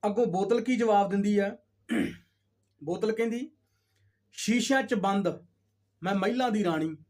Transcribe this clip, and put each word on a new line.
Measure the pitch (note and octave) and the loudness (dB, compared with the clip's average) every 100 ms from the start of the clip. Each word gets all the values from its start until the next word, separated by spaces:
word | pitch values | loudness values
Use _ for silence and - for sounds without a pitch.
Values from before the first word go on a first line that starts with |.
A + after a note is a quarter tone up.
| G#3 | 0
ਅੱਗੋਂ | G3+ A3+ | 0 0
ਬੋਤਲ | F3 G3 A#3+ | 0 0 0
ਕੀ | B3 B3 | 0 0
ਜਵਾਬ | A3+ G3+ G3 | 4 4 4
ਦਿੰਦੀ | G3 G3+ G#3 | 0 2 2
ਆ? | G3 A#3+ _ _ _ A3+ - - _ _ _ _ _ _ | 0 -4 _ _ _ -2 -2 -6 _ _ _ _ _ _
ਬੋਤਲ | D3 F3 G#3+ | -8 -2 -2
ਕਹਿੰਦੀ, | A3+ A#3 A#3 C#4+ _ _ _ _ _ _ _ _ | 0 -2 -2 -8 _ _ _ _ _ _ _ _
"ਸ਼ੀਸ਼ਿਆਂ | - - A#3+ A#3 C4+ | -10 0 0 2 0
'ਚ | - | 2
ਬੰਦ | A#3 F#3+ G3+ F3 D#3 - _ _ _ _ _ | 0 0 0 0 -4 -14 _ _ _ _ _
ਮੈਂ | F3+ | -4
ਮਹਿਲਾਂ | G3 F#3+ B3 B3+ | -2 0 0 0
ਦੀ | G#3+ | 0
ਰਾਣੀ | F#3 E3 D#3+ D#3+ - | 0 0 -2 -6 -16